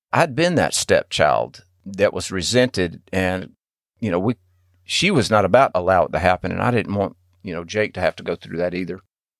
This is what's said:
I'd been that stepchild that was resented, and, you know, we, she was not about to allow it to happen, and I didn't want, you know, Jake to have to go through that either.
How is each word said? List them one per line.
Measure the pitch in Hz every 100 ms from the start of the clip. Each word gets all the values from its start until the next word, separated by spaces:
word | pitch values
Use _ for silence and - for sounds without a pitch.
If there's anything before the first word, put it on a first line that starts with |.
| -
I'd | 123 165 123
been | 170
that | 156 82
stepchild | - - 92 - - 73 57 60 - _ _
that | 95 95 98
was | - -
resented, | 95 80 120 123 - 87 87 -
and, | 95 92 92 90 _ _ _ _ -
you | 110
know, | 87
we, | 131 120 _ _ _ _
she | - - 180
was | 170 104
not | 107
about | 95 123 135
to | 87
allow | 90 92
it | 80
to | -
happen, | 90 90 90
and | 90
I | 107
didn't | 120 87
want, | 101 98 - _ _
you | 101
know, | 85
Jake | 85 107 107
to | -
have | 85 -
to |
go | 90 85
through | 98 85
that | 87
either. | 90 90 92 _ _ _